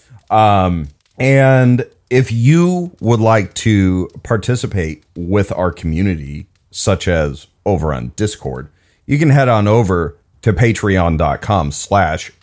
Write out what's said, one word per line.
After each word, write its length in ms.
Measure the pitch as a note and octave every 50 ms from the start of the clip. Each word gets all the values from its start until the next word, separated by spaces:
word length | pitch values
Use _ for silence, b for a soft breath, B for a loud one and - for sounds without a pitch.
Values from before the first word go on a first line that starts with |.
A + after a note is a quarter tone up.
| b b C3 b b -
Um, 600 | G#2 A2 A2 G#2 G2+ G2 F#2 F2+ F2 E2+ D2+ C#2+ - _ _ _ _
and 680 | - C3 C3+ C3+ C3+ C3+ C3+ C3 C3 B2+ B2 B2 B2 B2+ - _ _ _ -
if 200 | B2 B2+ C3 -
you 640 | A2+ A#2 A#2 C3+ D#3+ E3+ F3 F3+ F3+ F3+ F3+ F3 - -
would 220 | - A2 A#2+ A2
like 320 | A2 A2 A2+ A2 G2 - -
to 560 | - - A2+ G#2+ G2+ F#2+ F#2 F#2 F2+ F2 - - - -
participate 800 | - A#2 G#2 - - B2 A#2 - - - G2+ E2 D#2+ D#2 - _ _ -
with 340 | E2+ E2+ E2+ F#2+ G#2 G2 - -
our 180 | - F#2 F2+
community, 760 | E2+ - - E2 D#2 E2+ G2 G2+ F2 D#2 C#2+ C#2 D2 D#2 E2+ - _ _ _ _
such 360 | - - - - G2 E2 -
as 400 | F#2+ F2 D#2+ D2+ D2 C2+ - - _ _ _ -
over 280 | G#2 G2 D#2+ D#2 D#2 C#2+
on 180 | B1+ A#1+ B1 -
Discord, 500 | - G#2+ G#2 - - - C2 B1+ B1+ C#2 - _ _ _ _ _ _ _
you 120 | - C#3
can 120 | D3 E3+ D3+
head 180 | C3+ C#3+ C3+
on 220 | B2+ A2+ G#2+ G2+ G#2
over 480 | A2 A#2+ A#2 F#2 F#2 F2 E2 D2 - _ _ _ _ _
to 100 | - A#2
Patreon 680 | G2+ - A#2+ A#2 A2 - - G#2 F#2+ F#2 E2+ E2+ E2
dot 240 | D#2 D#2+ D2 C#2 -
com 300 | - - G#2+ F#2+ D#2 D2
slash 600 | C#2+ - - - G2 G2+ F#2 D2+ D2+ - - - - _